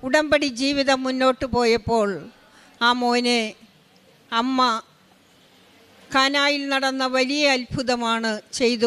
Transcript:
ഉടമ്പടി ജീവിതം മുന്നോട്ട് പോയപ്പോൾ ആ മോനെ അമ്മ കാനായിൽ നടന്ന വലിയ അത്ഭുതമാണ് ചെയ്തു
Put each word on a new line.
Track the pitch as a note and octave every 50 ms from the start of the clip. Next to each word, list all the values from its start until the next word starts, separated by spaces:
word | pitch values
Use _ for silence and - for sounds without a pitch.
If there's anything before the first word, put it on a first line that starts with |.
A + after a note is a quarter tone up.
| -
ഉടമ്പടി | C4 B3+ D#4 D#4 D4+ D#4 D4 D4+ C#4+ B3 A3
ജീവിതം | C4+ C#4 C#4+ C#4+ C4+ B3+ C4+ C4 C4
മുന്നോട്ട് | C4 C4 B3+ C4 C4 B3+ - - C4 A3
പോയപ്പോൾ | A#3 A#3+ A#3 A3+ A#3 A3 - A3+ A#3 G#3+ G3+ F#3+ D#3 - - - - _ _ _ - - - - - A#3
ആ | A#3 B3 B3
മോനെ | B3 A#3+ A#3+ A#3+ B3 A#3+ A#3+ A#3 A3+ G#3+ - _ - _ _ _ _ _ _ _ _ _ _ _ _ _ A#3+ A3+
അമ്മ | A#3 C4 C4 B3+ B3+ B3 A3+ A3+ - _ _ _ _ _ _ _ _ _ _ _ _ _ _ _ _ _ _ _ - _ - - - - -
കാനായിൽ | C4+ C4 C4+ C#4 C#4+ C#4+ C#4+ C#4+ C#4+ C#4 C#4 C#4
നടന്ന | C4+ C4 C4+ C4+ C4+ C4+ C4 B3+
വലിയ | C4 C4 B3+ C#4+ D4 D4+ C#4+ C4+
അത്ഭുതമാണ് | B3+ B3 - - D4 C4+ A#3 B3 A#3+ A#3+ A3+ A3+ A3+ A3+ A3+ G#3+ F#3+ - _ - -
ചെയ്തു | C4+ A#3 B3 A3+ A3+